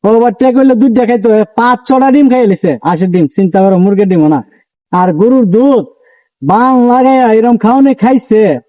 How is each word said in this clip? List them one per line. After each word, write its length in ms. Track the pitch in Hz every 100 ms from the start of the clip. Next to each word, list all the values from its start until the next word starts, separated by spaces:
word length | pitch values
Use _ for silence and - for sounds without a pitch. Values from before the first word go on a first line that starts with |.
ওভারটেক 480 | 202 226 240 196 262 254
হইলে 180 | 269
দুইটা 280 | 240 262 220 233
খাইতো, 220 | 240 226
এ 80 | 214 208 -
পাঁচ 220 | 240 247 -
ছটা 220 | 262 269
ডিম 160 | 277 277
খাই 120 | 254 220
লিছে, 260 | 190 180 127
আশের 280 | 160 170 185
ডিম, 160 | 180 147
চিন্তা 320 | - 190 190
করো, 160 | 190 185
মুরগির 300 | 190 202 202
ডিমও 200 | 180 151
না। 120 | 147 - _ _ _ _
আর 160 | 180 180
গরুর 320 | 156 226 262 208
দুধ 340 | 208 269 254 147 _ _ _ _ _
বাং 300 | 135 202 254 254 240
লাগাইয়া 380 | 247 262 262 240
এরম 240 | 220 233 233
খাওনে 360 | 214 262 277
খাইছে 480 | 254 226 269 - 214 208 127